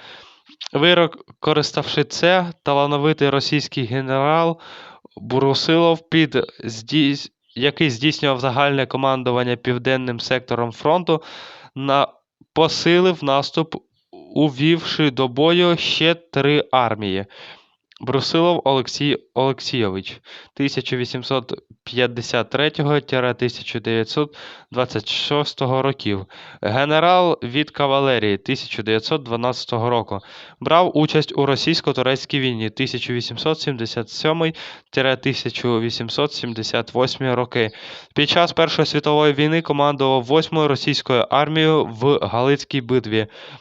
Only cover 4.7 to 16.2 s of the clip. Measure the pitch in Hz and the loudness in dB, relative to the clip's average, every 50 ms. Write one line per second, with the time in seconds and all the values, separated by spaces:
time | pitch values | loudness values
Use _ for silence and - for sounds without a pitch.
4.7 | - - - - - - - _ _ - 104 - 123 135 139 139 135 - - 165 | -20 -20 -20 -20 -20 -20 -20 _ _ -14 -6 -2 0 2 2 2 2 2 2 2
5.7 | 160 165 170 170 165 160 - _ 156 165 156 - - 127 - - - - - 110 | 4 4 4 4 2 0 -2 _ 2 2 2 2 2 -2 -2 -4 -6 -12 -10 -10
6.7 | 110 113 113 120 139 156 143 143 143 139 - - _ _ _ _ - 120 127 143 | -10 -10 -6 -2 2 2 4 2 2 -2 -6 -12 _ _ _ _ -4 -2 0 0
7.7 | 139 - 165 143 117 110 147 156 143 - 147 139 135 123 131 135 117 135 143 143 | 2 2 0 0 0 0 0 -2 0 0 0 0 0 0 -2 0 0 2 2 2
8.7 | 139 135 127 120 - 131 135 135 131 131 120 127 120 123 123 123 123 120 - 127 | 2 0 0 -2 -2 0 0 0 0 0 0 0 0 0 0 0 -2 -2 -2 -2
9.7 | 123 123 120 131 131 127 127 127 117 113 - - 131 127 127 - 120 117 120 117 | -2 -2 0 0 0 0 -2 -4 -6 -6 -4 -2 -2 -2 -2 -4 -4 -2 -4 -4
10.7 | 104 - - 151 165 180 170 170 160 151 - - - - - - - - - - | -6 -2 0 2 2 2 2 0 -2 -2 -4 -8 -18 -18 -20 -20 -20 -20 -20 -14
11.7 | - 135 135 139 139 139 - - - _ _ _ _ _ _ _ - 151 160 151 | -10 -6 -2 0 2 2 2 0 -4 _ _ _ _ _ _ _ 0 0 2 2
12.7 | - - - 170 170 180 185 185 170 - 147 139 135 143 139 - - 165 156 160 | 0 0 2 2 4 4 4 2 0 0 -2 0 0 0 -2 -2 -4 -4 -4 -4
13.7 | - - - _ _ _ _ _ - - - - - 139 151 147 127 127 147 160 | -6 -12 -14 _ _ _ _ _ -20 -20 -16 -4 0 2 2 2 2 0 2 2
14.7 | 170 165 - - - - 156 143 123 127 131 127 120 139 156 165 175 175 180 175 | 2 0 -2 -4 -2 0 0 0 2 0 0 0 2 2 4 4 4 4 4 4
15.7 | 170 165 - - - - 156 165 170 170 | 2 0 0 -2 -2 2 2 2 0 0